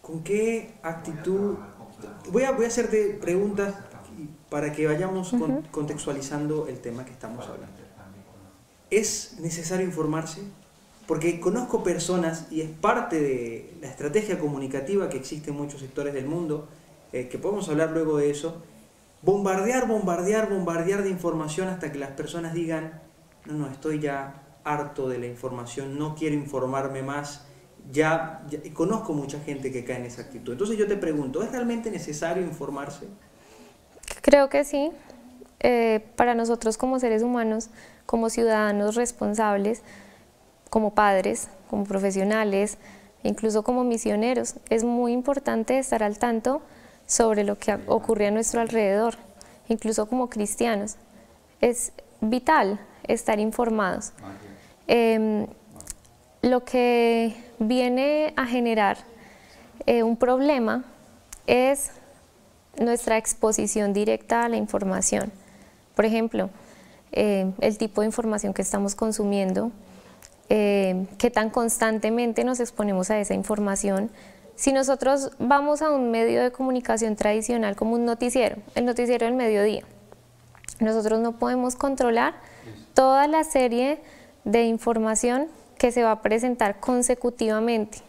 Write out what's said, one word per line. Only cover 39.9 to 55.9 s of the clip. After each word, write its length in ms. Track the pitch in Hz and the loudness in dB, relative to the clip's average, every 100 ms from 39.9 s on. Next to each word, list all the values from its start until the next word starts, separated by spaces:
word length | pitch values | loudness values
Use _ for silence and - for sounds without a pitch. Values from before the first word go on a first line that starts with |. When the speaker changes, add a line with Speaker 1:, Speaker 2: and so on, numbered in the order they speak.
| - - - - _ _ _ - | -20 -20 -20 -20 _ _ _ -2
Speaker 2:
como 260 | 226 214 | 0 2
padres, 540 | 208 208 190 202 226 - - - | 4 4 4 2 -2 -6 -16 -8
como 140 | 208 | -4
profesionales, 920 | 202 190 196 196 196 214 214 196 208 - - - - _ | -2 0 0 0 0 2 2 2 0 -4 -18 -20 -20 _
incluso 400 | 214 208 220 214 | -4 0 0 0
como 220 | 214 247 | 0 0
misioneros, 720 | 247 233 220 208 226 247 233 - - | 2 0 0 0 0 0 -4 -8 -2
es 140 | 226 | 0
muy 300 | 233 240 240 | 2 0 0
importante 640 | 247 254 277 254 226 220 262 | 0 0 -2 0 -2 0 0
estar 240 | 262 226 | 0 0
al 160 | 208 208 | 0 0
tanto 420 | 240 226 240 277 - - - - - | 0 0 0 -2 -6 -20 -20 -20 -4
sobre 380 | - 226 214 | 2 4 4
lo 120 | 202 202 | 0 -2
que 140 | - | -2
a-, 100 | 202 - | -2 2
ocurre 400 | 226 220 220 202 | 0 2 2 2
a 60 | |
nuestro 280 | 214 226 240 | 2 0 0
alrededor, 540 | 226 226 208 202 226 226 - - - - - | 0 2 2 2 0 -2 -16 -20 -20 -20 -4
incluso 380 | 226 214 220 214 | -2 0 0 0
como 220 | 254 247 | -2 -2
cristianos. 680 | 220 208 - 233 208 208 - - - - - _ _ | -2 -4 0 0 0 -4 -10 -18 -20 -20 -20 _ _
Es 320 | 247 233 - - - - | 2 2 -6 -10 -20 -4
vital 600 | 220 247 254 311 202 202 - - | 0 0 4 6 6 0 -8 -16
estar 340 | - 226 - 214 | -2 -2 2 2
informados. 760 | 214 220 233 220 190 - - - - - - - - - - | 0 0 0 2 0 -2 -8 -14 -18 -18 -18 -20 -20 -16 2
Em, 580 | 233 233 226 220 214 214 - - - - | 4 6 4 2 0 -2 -8 -20 -20 -16